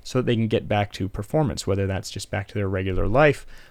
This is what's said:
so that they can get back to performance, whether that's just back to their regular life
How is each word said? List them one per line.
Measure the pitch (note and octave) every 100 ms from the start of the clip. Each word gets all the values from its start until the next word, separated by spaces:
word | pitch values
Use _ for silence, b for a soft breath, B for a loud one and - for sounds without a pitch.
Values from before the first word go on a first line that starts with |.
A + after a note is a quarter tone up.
so | - B2+
that | B2+
they |
can | A#2 A2+
get | A2+ F#2+
back | G#2 G#2
to | - G2
performance, | - G2+ D#3 C#3+ D2+ -
whether | G2 G2
that's | F#2+ -
just | G#2 -
back | G2+ G2+
to |
their | A2 G2
regular | F#2+ F#2+ F#2 F#2+
life | A#2+ D3+ C3 - b b